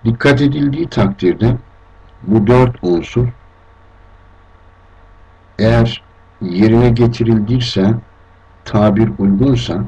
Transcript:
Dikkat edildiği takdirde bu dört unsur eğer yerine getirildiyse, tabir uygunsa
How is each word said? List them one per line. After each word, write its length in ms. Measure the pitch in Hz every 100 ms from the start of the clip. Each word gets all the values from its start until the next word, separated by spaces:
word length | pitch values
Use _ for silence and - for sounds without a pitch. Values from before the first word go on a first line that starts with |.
Dikkat 360 | 117 117 143 135
edildiği 480 | 143 143 143 135 143
takdirde 680 | 127 98 98 90 - 110 120 - - - - - -
bu 240 | 90 110 101
dört 300 | 127 127 120
unsur 460 | 90 85 - 120 123 - - _ _ - - - - - - - _ _ - - _ - - - - _ _ -
eğer 440 | 110 117 117 - _ _ _ _
yerine 500 | 90 87 110 117 123
getirildiyse, 1040 | 117 117 - 113 110 104 127 120 98 95 120 - _ _ _ _ _
tabir 460 | - 107 107 101 113 -
uygunsa 680 | 98 98 135 120 - 87